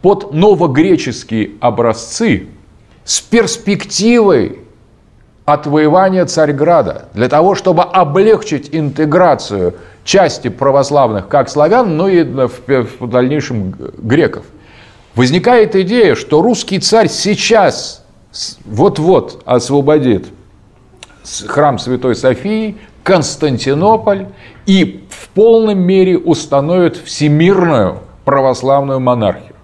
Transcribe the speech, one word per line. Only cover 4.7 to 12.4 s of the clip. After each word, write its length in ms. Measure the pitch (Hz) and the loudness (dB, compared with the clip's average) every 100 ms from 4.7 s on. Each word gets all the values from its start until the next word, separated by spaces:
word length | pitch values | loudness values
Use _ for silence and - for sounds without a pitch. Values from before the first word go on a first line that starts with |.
| _ _ _ _ _ _ _ | _ _ _ _ _ _ _
отвоевания 800 | - 147 147 151 151 180 190 185 170 | -2 -2 0 2 4 4 2 0 -2
Царьграда, 840 | 165 151 139 151 170 95 - - | 0 0 0 2 2 0 -8 -12
для 140 | - 123 | -4 0
того, 260 | - 180 | 2 2
чтобы 280 | 190 190 170 | 0 0 0
облегчить 880 | 175 - 147 156 214 214 - 143 - | 0 0 0 2 2 2 0 -8 -6
интеграцию 1040 | 160 147 147 156 165 180 139 - 101 87 - - - | -6 -6 -2 0 2 2 2 -4 -4 -4 -6 -20 -16
части 440 | - 202 175 - 131 | 0 2 2 -2 -8
православных, 800 | - 139 139 131 143 127 104 95 | -2 0 0 2 0 0 -2 -2
как 200 | 143 131 | -2 0
славян, 480 | 147 147 233 233 151 | 0 2 2 0 0
но 120 | 190 | 0
и 140 | 180 | 2
в, 280 | 143 127 | 0 -2